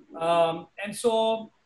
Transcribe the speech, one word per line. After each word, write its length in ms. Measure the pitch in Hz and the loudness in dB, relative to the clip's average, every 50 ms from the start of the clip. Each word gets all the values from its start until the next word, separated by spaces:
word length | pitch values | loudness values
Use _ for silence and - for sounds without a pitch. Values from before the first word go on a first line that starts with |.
| - - - 165 | -20 -16 -8 -4
Um, 480 | 165 170 170 170 170 165 165 175 - - - - 196 | 0 2 4 4 4 2 0 -4 -10 -14 -14 -12 -10
and 100 | 214 208 | -10 -6
so 580 | - - 233 226 226 220 220 226 220 214 - _ _ _ | -2 0 0 2 2 2 0 0 -2 -6 -12 _ _ _